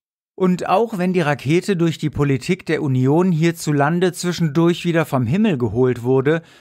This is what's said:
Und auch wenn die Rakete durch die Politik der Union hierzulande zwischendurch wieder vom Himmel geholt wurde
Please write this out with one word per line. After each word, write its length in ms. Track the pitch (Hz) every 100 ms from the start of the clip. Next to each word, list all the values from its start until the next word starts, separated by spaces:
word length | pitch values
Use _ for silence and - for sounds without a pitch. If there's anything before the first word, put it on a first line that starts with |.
| _ _ _ -
Und 320 | 185 180 160
auch 320 | 190 233 185
wenn 140 | 185
die 80 | 180
Rakete 540 | 147 139 123 170 196 175
durch 220 | 170 143
die 140 | 151
Politik 560 | - 143 131 - 185 -
der 160 | 143
Union 480 | 147 127 131 156 185
hierzulande 840 | 156 170 170 160 143 139 175 180
zwischendurch 720 | 170 175 170 165 147 170 170 175
wieder 200 | 160 151
vom 200 | 135 113
Himmel 320 | 190 220 135
geholt 460 | 117 113 127 113
wurde 400 | 120 131 135 165 165 -